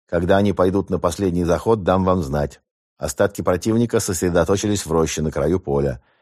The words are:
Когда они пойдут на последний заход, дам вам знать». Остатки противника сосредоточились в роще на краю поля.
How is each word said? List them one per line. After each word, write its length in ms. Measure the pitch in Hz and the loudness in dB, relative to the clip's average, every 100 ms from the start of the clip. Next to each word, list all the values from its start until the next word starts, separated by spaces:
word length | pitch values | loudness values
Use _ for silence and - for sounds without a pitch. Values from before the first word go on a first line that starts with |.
| _ | _
Когда 280 | 87 87 98 | -4 2 4
они 160 | 104 | 2
пойдут 380 | 92 92 98 90 | 2 2 2 -2
на 80 | 87 | -2
последний 460 | 87 - 98 87 | -2 0 -2 0
заход, 380 | 85 82 110 113 | 0 0 0 0
дам 220 | 87 92 | 2 2
вам 180 | 92 92 | 2 0
знать». 380 | 71 73 71 - _ _ _ _ | 0 -2 -4 -8 _ _ _ _
Остатки 460 | 73 - 101 - | -8 0 0 0
противника 580 | 92 90 113 113 120 113 | -2 0 0 0 2 0
сосредоточились 840 | - 90 90 85 85 98 104 104 78 | -2 -2 0 2 2 0 0 -2 0
в 60 | |
роще 300 | 82 80 80 | 0 0 -2
на 80 | 78 | -4
краю 280 | 73 73 92 | -2 0 -2
поля. 420 | - 69 69 64 - _ | -2 -2 -2 -4 -14 _